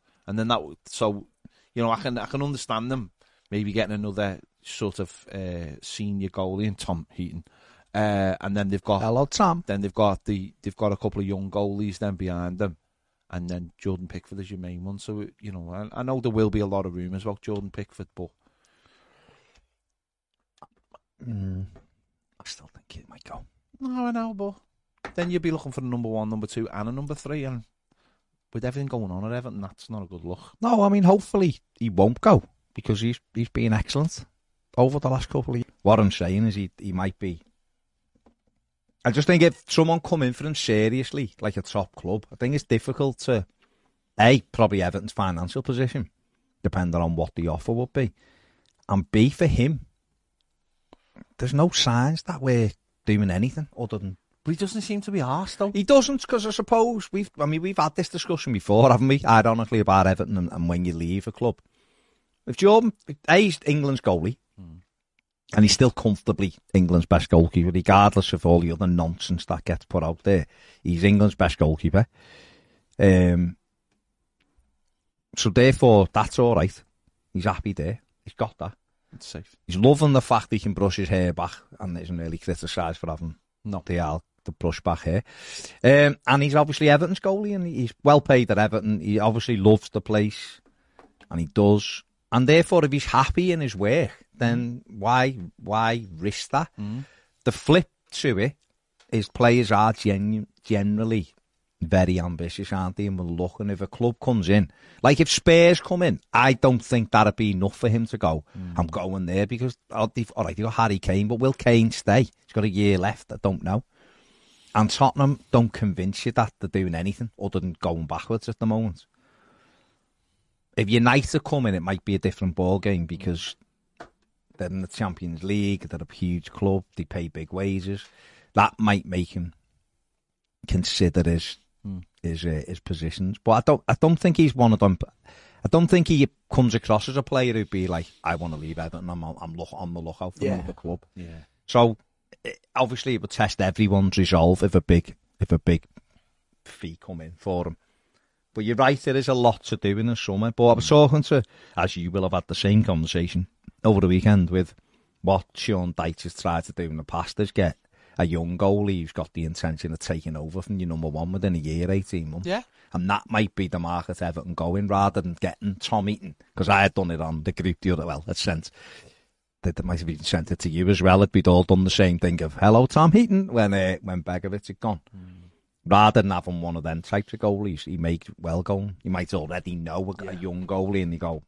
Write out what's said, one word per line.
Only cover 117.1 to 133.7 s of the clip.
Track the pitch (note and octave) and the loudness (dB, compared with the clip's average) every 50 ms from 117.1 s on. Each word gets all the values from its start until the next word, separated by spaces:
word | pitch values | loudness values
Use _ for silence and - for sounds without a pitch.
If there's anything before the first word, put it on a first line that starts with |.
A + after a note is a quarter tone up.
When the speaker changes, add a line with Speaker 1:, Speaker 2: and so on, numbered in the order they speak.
| G#2 - - A#2+ - - | -6 -6 -8 -10 -10 -8
Speaker 2:
other | G2 G2 - F#2+ | -8 -6 -6 -4
than | E2 F#2 E2+ - | -6 -6 -6 -6
going | - F2+ E2+ E2 E2 D2 | -4 -4 -4 -4 -6 -6
backwards | D#2+ D#2+ - - A2+ A2+ - - | -8 -8 -6 -6 -6 -6 -6 -8
at | A2+ - | -8 -4
the | - | -2
moment. | A2 A2 A2 A2+ G#2+ F2 - _ _ _ _ _ _ _ _ _ _ _ _ _ _ _ _ _ _ _ _ _ _ _ _ _ _ _ _ _ _ _ _ _ _ _ | -2 -2 -2 -2 -4 -6 -10 _ _ _ _ _ _ _ _ _ _ _ _ _ _ _ _ _ _ _ _ _ _ _ _ _ _ _ _ _ _ _ _ _ _ _
If | - A2+ G2 | -2 0 2
United | A2+ A#2+ A#2 B2 B2 C#3+ C3+ - - D#3 - | 2 4 4 4 4 4 2 0 -2 -4 -4
come | - - C#3+ B2+ A2+ | -2 -2 -2 0 0
in, | F#2+ | 0
it | F#2 | -2
might | E2 F#2 G2 F#2 - | -2 -4 -4 -4 -4
be | - G2+ | -4 -2
a | F#2+ | -2
different | - F#2 - - G2 F#2 E2+ | -2 -2 -4 -2 -4 -4 -2
ball | - F2+ F2+ F#2+ G2 | 0 0 0 0 0
game, | - G#2+ G2+ F2+ E2+ | 0 -2 -2 -2 -4
because | D#2+ F2 D#2+ - F#2 F2 E2 - - - _ _ _ _ _ _ _ _ - - - _ _ _ _ _ _ _ _ _ - | -6 -8 -8 -6 -6 -6 -6 -8 -12 -14 _ _ _ _ _ _ _ _ -20 -20 -20 _ _ _ _ _ _ _ _ _ -10
they're | F#2 F2+ | -10 -8
in | F2+ F#2+ | -6 -8
the | F#2 F2 | -8 -8
Champions | - - A#2 F#2+ F2 - F#2 F2 E2 D#2 E2+ | -8 -6 -6 -6 -6 -6 -8 -10 -10 -8 -6
League, | F#2+ G2+ G#2 G2+ G2+ G2+ F2+ - - | -4 -2 -2 -2 -2 -2 -4 -6 -10
they're | - E2 D#2+ - | -12 -12 -14 -14
a | - | -10
huge | - - F2+ F2 F2 - - | -6 -4 -4 -2 -4 -6 -10
club, | - - - G2 F#2+ F#2+ F2+ _ _ | -8 -4 -2 0 0 -2 -4 _ _
they | - F2 | -12 -10
pay | - - F#2 E2+ E2 | -8 -8 -8 -10 -10
big | - D#2+ D#2+ D#2 - | -10 -12 -14 -10 -8
wages. | F#2 G2 G2+ G2 F#2+ F2+ G2 G2+ G2+ - - _ _ _ _ _ _ _ _ - | -6 -4 -4 -4 -4 -6 -6 -8 -10 -10 -16 _ _ _ _ _ _ _ _ 4
That | G#2+ G2+ A2 - - | 4 4 4 4 2
might | A2 G#2+ G#2 G2 - | 0 2 2 0 -2
make | - F2+ F2+ F2+ - - | -4 -4 -4 -4 -4 -6
him | F#2 F2 E2+ - _ _ _ _ _ _ _ _ _ _ _ _ _ _ _ _ _ _ _ _ _ - - | -8 -10 -10 -12 _ _ _ _ _ _ _ _ _ _ _ _ _ _ _ _ _ _ _ _ _ -8 -4
consider | - F#2+ F2 - - - G2+ F2 D#2 F2+ E2+ E2+ | -2 -2 -2 -2 -2 0 0 2 2 2 2 2
his, | E2+ E2 - - - - _ _ _ _ - | 0 -2 -2 -6 -12 -16 _ _ _ _ -12
Speaker 1:
Hmm. | G#2 G2 F2+ F2+ _ _ _ | -12 -12 -12 -12 _ _ _
Speaker 2:
his, | - F2 E2 D#2+ E2 | -10 -8 -8 -6 -4
uh, | F2 D#2+ D2+ C#2+ - | -4 -4 -4 -6 -8
his | F2 E2+ | -12 -12
positions. | - - F#2 D#2 D#2+ E2 - - F#2+ F#2 G2 - - | -10 -10 -8 -8 -6 -8 -6 -6 -6 -6 -6 -4 0
But | A#2 | 2
I | A2+ A2+ | 2 2
don't, | A#2+ - | 4 2